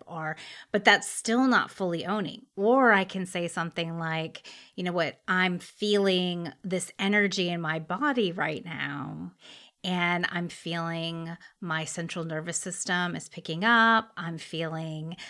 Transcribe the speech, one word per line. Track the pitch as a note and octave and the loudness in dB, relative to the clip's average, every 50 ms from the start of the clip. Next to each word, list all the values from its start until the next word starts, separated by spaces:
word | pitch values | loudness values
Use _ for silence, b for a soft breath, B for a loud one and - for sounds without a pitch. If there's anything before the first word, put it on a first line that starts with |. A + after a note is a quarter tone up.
| - | -12
or, | - E3+ E3 D#3 D#3 D#3+ B B B B B B B | -12 -8 -6 -6 -6 -6 B B B B B B B
but | - G3+ G3+ | -2 4 6
that's | A3+ G3+ G3+ - - | 6 6 6 4 -2
still | - - - A3+ A3+ B3 C4 | -8 -6 0 2 4 4 6
not | C4 A#3+ F#3 G2 - | 6 4 4 2 0
fully | - - G3 F3 E3+ E3 - | -4 -4 -2 -2 -2 -2 -2
owning. | F3+ G#3 G#3+ F#3 D3 F#3+ - - _ _ | -2 -2 -2 -2 -4 -8 -10 -16 _ _
Or | G3 G3 A3+ B3+ C4+ C4 A#3 | 0 4 4 6 6 8 8
I | G#3 G3 F#3+ | 6 6 4
can | F#3+ - F#3+ F#3 | 0 -2 -6 -6
say | F#3 - F3 F3 E3+ | -4 -4 -4 -4 -2
something | - F3+ E3 E3 - E3+ E3+ E3 E3 E3 | -2 -4 -4 -2 -2 -4 -4 -4 -4 -4
like, | E3 D#3+ D#3+ D#3+ D#3+ D#3+ - - B B B B B B B | -4 -2 -2 -2 -2 -4 -8 -14 B B B B B B B
"You | - F3+ | -4 -4
know | F3+ | 0
what? | F3 F3+ D#3+ C3+ - - _ | 0 2 0 0 -2 -6 _
I'm | - F#3 F#3 F#3 F3+ F3 E3+ | 0 2 2 4 2 0 -2
feeling | - - - - G#3+ G#3 G#3 G3+ G3 G3 F#3 F3+ F3+ F3+ F3 F3 E3+ D#3+ - - | -6 -12 -8 -4 0 2 4 4 4 4 4 4 2 0 -2 -4 -6 -8 -10 -10
this | - F#3 F#3 F3 - - - - | -6 -4 -4 -4 -4 -6 -6 -2
energy | G3 G3 G#3 G#3 G3+ G3 G3 G3 F3+ F3 | 0 2 4 4 4 2 2 0 0 0
in | F3 E3+ | 0 -2
my | E3 D#3 D#3+ E3 | -2 -2 -2 -4
body | D#3+ - F3 G3+ C#4+ D4 C4+ B3 G#3 F3 | -4 -4 -4 0 0 0 2 2 2 0
right | E3 F#3 D3 D#3 D3+ - | 0 0 -2 -2 -2 -4
now. | - E3+ D#3+ C#3+ C#3+ C#3+ C#3+ C#3+ - - - D#3 F3 F3 - B B B B B B B B _ - | -6 -8 -6 -6 -4 -4 -4 -6 -6 -6 -8 -8 -10 -12 -12 B B B B B B B B _ -4
And | F#3 F3+ F3 F3 F3 F3 F3 F3 - | -2 0 2 2 2 2 0 0 -2
I'm | F3+ F3 F3 E3 | -2 -4 -4 -4
feeling | - - - E3 E3+ E3+ E3 E3 E3 E3 E3 E3 E3 E3 E3 E3 E3+ B B B B B | -6 -8 -6 -4 -4 -2 -2 -4 -4 -4 -4 -4 -4 -6 -6 -8 -10 B B B B B
my | G3 E3+ D#3 D#3+ D#3+ | -6 -4 -2 -2 -2
central | - - F3 E3 E3+ - F3+ E3 | -4 -4 -6 -6 -6 -4 -6 -4
nervous | E3 D#3+ D#3 D#3+ E3+ D#3+ | -4 -4 -4 -4 -4 -6
system | - - F#3 E3+ - - G3+ F3+ F3+ F3 F3 - | -6 -6 -6 -6 -6 -2 0 0 0 0 0 -2
is | D3 - - | -6 -10 -12
picking | - E3+ - - D#3+ E3+ G3+ | -14 -12 -8 -6 -4 0 2
up. | A3+ A#3 A3+ A3+ A3+ A3+ A3 A3+ - - | 4 6 6 8 6 6 4 2 0 -8
I'm | F3 E3+ E3 E3 D#3+ | -10 -8 -8 -8 -8
feeling, | - - - D#3+ E3 D#3+ D#3+ D#3+ D#3+ D#3+ D#3 D#3 D#3 D#3+ F3 B B | -8 -8 -6 -4 -4 -4 -4 -6 -6 -6 -6 -6 -8 -8 -10 B B